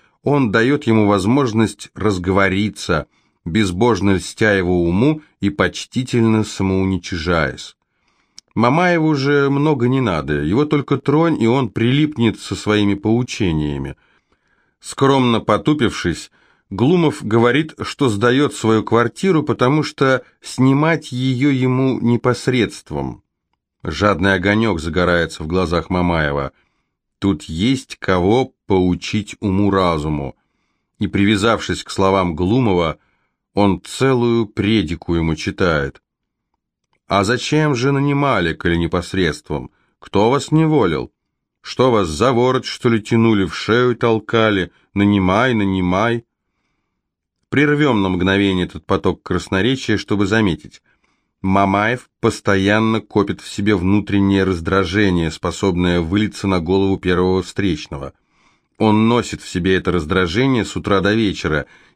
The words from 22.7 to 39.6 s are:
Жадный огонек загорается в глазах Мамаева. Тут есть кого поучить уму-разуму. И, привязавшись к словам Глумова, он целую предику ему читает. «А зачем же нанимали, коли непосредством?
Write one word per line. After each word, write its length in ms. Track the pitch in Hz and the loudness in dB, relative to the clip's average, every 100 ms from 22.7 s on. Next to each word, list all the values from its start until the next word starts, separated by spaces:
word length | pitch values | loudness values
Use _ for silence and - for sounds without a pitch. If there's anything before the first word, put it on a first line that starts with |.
| - - 73 65 55 _ _ _ _ _ _ | -4 -10 -8 -6 -10 _ _ _ _ _ _
Жадный 520 | 90 76 104 82 98 | -10 0 0 2 2
огонек 460 | 95 98 107 113 82 | 2 2 0 0 -2
загорается 640 | 82 90 87 85 80 - | -4 -2 0 0 -2 -6
в 40 | 80 | -4
глазах 440 | 92 85 85 - | -2 0 -2 -2
Мамаева. 640 | 90 87 82 73 71 67 - _ _ _ _ _ _ | -2 0 0 -2 -4 -6 -12 _ _ _ _ _ _
Тут 260 | 98 78 | -2 -2
есть 520 | - 80 120 131 - - | -6 -2 -2 -2 -6 -8
кого 560 | - 92 92 123 - _ - | -2 0 2 2 0 _ -2
поучить 720 | 95 92 87 - 107 - - | 0 2 -2 -4 -6 -6 -6
уму-разуму. 960 | 104 95 101 98 90 78 76 73 67 - _ _ _ _ _ - | -2 0 2 2 0 0 -2 -4 -6 -12 _ _ _ _ _ -8
И, 80 | 101 | -4
привязавшись 800 | 95 101 101 113 104 - 85 | 0 2 2 2 0 -2 -8
к 60 | - | -6
словам 440 | - 95 95 90 | -2 2 2 0
Глумова, 640 | 78 90 127 113 87 82 - _ _ _ _ _ | -2 0 2 2 0 0 -4 _ _ _ _ _
он 280 | - 101 85 | 0 0 0
целую 640 | - - 135 123 120 117 107 | -6 -2 0 2 2 0 0
предику 680 | - 101 110 80 82 - | -2 0 0 0 -4 -2
ему 200 | 85 82 78 | 0 0 -2
читает. 640 | 98 - 90 76 69 - _ _ _ _ _ _ _ _ _ _ - | -4 -2 0 0 -2 -8 _ _ _ _ _ _ _ _ _ _ -2
«А 180 | 101 | 0
зачем 500 | 98 123 - 151 151 | 0 -2 0 0 2
же 180 | 120 135 | 0 0
нанимали, 640 | 139 143 143 143 104 82 | 0 0 0 0 0 0
коли 220 | 80 90 85 | -2 -2 0
непосредством? 920 | 82 90 - 95 82 69 - 71 | 0 -2 -2 -2 -2 -2 -8 -10